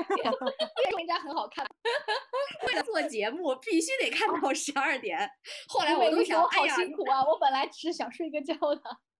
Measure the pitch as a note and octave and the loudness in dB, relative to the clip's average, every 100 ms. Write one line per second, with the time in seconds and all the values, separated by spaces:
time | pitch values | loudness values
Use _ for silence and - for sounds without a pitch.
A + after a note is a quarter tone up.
0 | - G4 - C5 B4+ - D#5 - B4 G4 | 0 0 0 -2 -4 -4 -4 0 0 0
1 | E4+ F4 D4+ D#4+ - - C#4 - A4+ C5+ | -2 -4 -4 -6 -6 -6 -10 -4 -2 -2
2 | D5 A#4 C5+ B4+ C#5+ D#5+ B4+ E4+ D4 F#4 | -2 -4 -2 -4 -4 -4 -2 0 0 -2
3 | D4+ A3 G#3 D4+ E4 B3+ A4+ E4 E4 C5+ | -2 0 -2 -2 -2 -2 0 0 2 0
4 | C4+ - G#4 E4 C#4 D#4 - C#4+ C#4+ C4 | 0 2 0 2 0 0 -2 0 0 0
5 | G#3+ E3 G3+ - - - - - D#4 D4+ | -2 -2 -4 -6 -16 -16 -4 0 2 4
6 | B3 E4 F4+ D#4+ F4 F#4+ D#4 C#4 F#4 D4+ | 6 4 4 4 4 4 2 2 -2 -4
7 | C4 C4+ C4+ E4 C#4 C4+ C#4+ - D#4+ E4 | 0 2 4 4 4 2 -2 -4 -6 -4
8 | A#3+ - E4 D4+ D4+ D4+ D4+ D4 - B3+ | -6 -6 -4 -4 -4 -2 0 -2 -6 -16
9 | _ _ | _ _